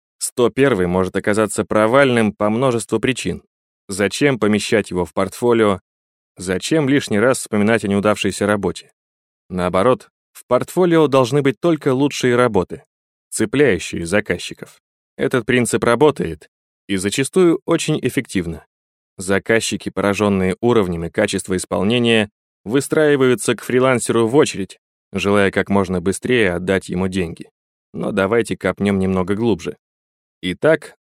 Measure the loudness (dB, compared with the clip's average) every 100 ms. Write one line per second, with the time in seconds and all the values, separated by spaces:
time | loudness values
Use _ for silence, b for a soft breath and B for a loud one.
0 | _ -12 -8 0 0 2 2 2 0 0
1 | 0 -2 -2 0 0 -2 -2 2 4 4
2 | 4 2 0 0 -2 0 0 -2 -2 -2
3 | -2 -4 -4 -8 _ _ _ _ -10 -2
4 | -2 2 2 2 2 0 2 0 0 -4
5 | -4 -4 -4 -2 0 2 2 0 _ _
6 | _ _ _ -12 -6 -4 -2 0 2 0
7 | 0 0 2 0 -2 0 2 0 0 0
8 | 0 0 -2 -2 -2 0 -2 -6 -14 _
9 | _ _ _ _ -12 -4 -2 2 2 0
10 | -4 _ _ -16 -2 -2 -2 0 2 4
11 | 4 4 2 2 0 0 0 0 0 0
12 | 0 0 0 2 2 2 -2 -6 _ _
13 | _ _ _ -4 -2 2 2 2 -2 -8
14 | -2 -2 -2 -6 -8 -14 -18 -20 _ _
15 | _ -6 -2 -2 0 0 0 -2 0 4
16 | 2 2 -4 -8 -16 _ _ _ -6 -4
17 | -2 -2 -2 2 2 2 0 -2 -2 -2
18 | -2 -4 -4 -4 -4 -8 -14 _ _ _
19 | _ -12 -2 -2 2 0 0 -6 -8 -2
20 | 0 2 2 2 0 0 2 2 2 -2
21 | -6 -2 -2 -2 -4 -6 -4 -4 0 0
22 | 2 2 0 _ _ _ -4 -2 0 0
23 | 2 4 2 2 -2 -4 -2 0 2 2
24 | 0 0 2 2 2 0 -10 -12 _ _
25 | _ -4 0 2 2 0 0 0 0 -2
26 | -2 -4 0 2 2 0 0 -2 -2 -4
27 | -4 -4 -6 -8 -18 _ _ _ _ -10
28 | -6 0 0 0 -2 -4 -4 -2 0 0
29 | 0 -2 -2 -2 -2 -2 -4 -12 _ _
30 | _ _ _ _ -8 -2 0 0 -2 -16